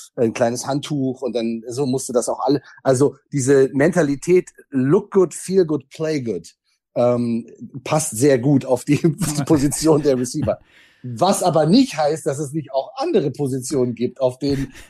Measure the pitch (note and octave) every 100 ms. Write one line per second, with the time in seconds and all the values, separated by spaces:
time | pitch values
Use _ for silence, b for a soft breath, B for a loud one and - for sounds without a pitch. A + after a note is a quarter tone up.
0 | B - A#2 G#2 A#2+ B2 - C#3 C3+ D3
1 | C3 B2+ B2+ A#2 A2+ A2+ A2+ A#2+ C#3 B2+
2 | - A#2+ A#2 A2+ C3 D3 B B C3 B2+
3 | C#3 - _ C#3+ B2+ C#3 C3+ C#3 D3+ E3+
4 | D3+ C#3+ - F3+ - _ - C3+ C3 F#3
5 | G#3 G3 F3+ - - F#3+ E3 D3 - -
6 | D#3 D#3 A#2 F2+ - _ _ _ _ -
7 | B2 A#2+ A#2+ A#2 A#2 - A#2+ C#3 - D3+
8 | D3 G#2+ C#3+ C3 B2+ C#3 - B2 - C#3+
9 | E3+ - E3 D3 C#3 D#3 C#3+ - D#3 D#3
10 | D3 C3 B2+ - A#2+ F#2+ b b b b
11 | B2+ A#2 F3 F#3+ F#3 D#3+ D#3 A3 B3+ D3
12 | D3 D#3+ - C#3 D3 D3+ C#3 C3+ C3+ -
13 | D#4+ C4 C#3+ - C#3+ C3 A#2+ C#3 B2 A#2
14 | A#2+ - B2+ B2 C#3+ C#3 C3+ B B